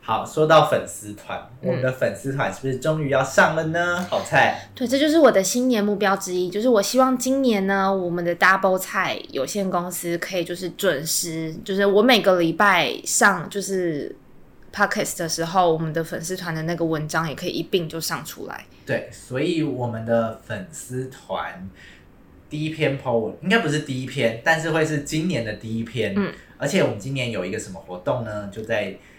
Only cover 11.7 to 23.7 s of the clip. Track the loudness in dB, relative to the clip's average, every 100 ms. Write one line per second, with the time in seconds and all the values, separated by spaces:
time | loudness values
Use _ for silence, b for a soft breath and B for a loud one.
11.7 | 2 4 6 6 6 6 4 2 4 4
12.7 | 4 2 -2 -4 4 4 4 -4 -6 -4
13.7 | -2 0 -2 -6 -10 -18 -20 -20 -20 -16
14.7 | 0 0 0 -4 -4 -6 -4 0 4 4
15.7 | 4 0 -4 -4 -6 -6 -8 -6 -4 -4
16.7 | -2 0 -2 -2 -2 -2 -4 -6 -6 -2
17.7 | -2 -2 -6 -6 -6 -10 -12 -12 -12 -16
18.7 | -20 -4 -4 -4 -16 -8 -4 0 0 -2
19.7 | -2 -4 -4 0 2 2 -6 -10 -10 -10
20.7 | -14 -10 -8 -8 -12 -8 -6 -6 -10 -16
21.7 | -16 B B B -20 -20 -20 -12 -6 -6
22.7 | -2 -2 0 0 0 0 -6 2 2 2